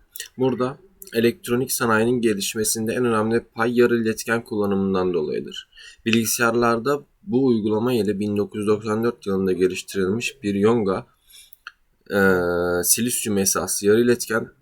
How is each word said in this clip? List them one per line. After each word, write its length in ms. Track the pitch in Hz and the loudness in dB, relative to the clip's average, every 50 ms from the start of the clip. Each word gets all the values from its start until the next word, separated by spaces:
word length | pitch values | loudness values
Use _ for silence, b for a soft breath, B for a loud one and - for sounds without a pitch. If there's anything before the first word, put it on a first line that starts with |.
| _ _ B B B B B 123 | _ _ B B B B B -2
Burada 400 | 127 131 123 107 127 131 147 - - _ _ _ - - - | -2 -2 0 -2 -4 -6 -6 -12 -20 _ _ _ -20 -6 -2
elektronik 580 | 117 113 117 117 - - 123 120 123 131 123 | 2 2 2 0 -2 -4 -2 -2 -2 -2 -4
sanayinin 480 | - - 127 113 110 107 113 120 127 120 | -4 -2 0 2 2 2 2 2 0 2
gelişmesinde 720 | 113 110 104 98 98 - - 113 107 - - 113 110 113 | 2 0 0 0 -4 -6 -4 -4 -2 -2 -2 -2 -4 -4
en 120 | - 123 123 | -2 0 0
önemli 400 | 120 113 107 107 110 113 117 - _ _ | 2 2 2 2 2 0 0 -2 _ _
pay 240 | 113 113 123 120 120 | -4 -2 0 4 4
yarı 180 | 120 117 120 | 4 4 4
iletken 480 | 117 110 113 107 - - 117 113 117 117 | 2 0 -2 -2 -4 -2 -2 -2 -2 -2
kullanımından 680 | - 113 104 101 101 98 98 98 95 95 92 92 92 87 | -4 -2 -2 0 0 0 0 0 0 0 0 0 0 0
dolayıdır. 540 | 82 76 67 62 - 71 - - - - B B B B B B B - | 0 -2 -2 -4 -6 -6 -8 -14 -16 -16 B B B B B B B -2
Bilgisayarlarda 960 | 113 110 117 113 110 - - 120 117 113 120 120 117 117 117 113 139 143 143 - _ _ _ | 0 2 2 2 0 0 2 2 2 2 2 2 2 0 0 0 -2 -2 -2 -4 _ _ _
bu 240 | _ 98 113 131 135 | _ -2 0 2 4
uygulama 460 | 127 117 110 101 107 107 107 117 127 | 4 2 2 2 0 0 0 0 0
ile 260 | 123 110 98 104 101 95 | 0 0 0 0 -2 -2
bin 180 | 104 104 101 | -2 -2 -2
dokuz 240 | 101 101 - - 107 | -2 -2 -4 -4 -4
yüz 60 | 101 | 0
doksan 380 | 107 107 101 110 110 107 110 113 | 0 0 0 0 -2 -2 0 0
dört 220 | 120 117 _ - | -2 -2 _ -6
yılında 260 | 101 95 95 95 92 | -4 -2 0 0 0
geliştirilmiş 920 | 90 85 92 90 92 - - - - 98 92 92 104 120 120 - - - | 2 2 2 0 0 -4 -12 -8 -4 -2 -2 0 -2 -2 -4 -6 -10 -6
bir 120 | 104 101 101 | -6 -4 -2
yonga, 520 | 98 101 113 120 120 104 95 92 117 127 B B B B B B B B B B B _ - _ _ _ _ _ _ _ - | 2 2 2 2 2 0 -2 -2 -4 -6 B B B B B B B B B B B _ -20 _ _ _ _ _ _ _ -4
e, 100 | 95 101 98 95 92 90 87 87 87 87 87 87 87 87 87 | 0 2 4 4 4 4 2 0 0 0 0 0 0 0 0
silisyum 540 | - - 113 117 123 - - - 110 101 98 | 0 0 0 0 -2 -2 -2 -4 -2 0 0
esaslı 480 | 98 95 - 90 80 - - - 101 | 0 0 0 -2 -2 -4 -6 0 2
yarı 140 | 101 107 117 | 4 4 4
iletken 480 | 120 120 120 117 - - 110 113 - - _ _ | 4 4 2 0 0 -4 -4 -4 -4 -6 _ _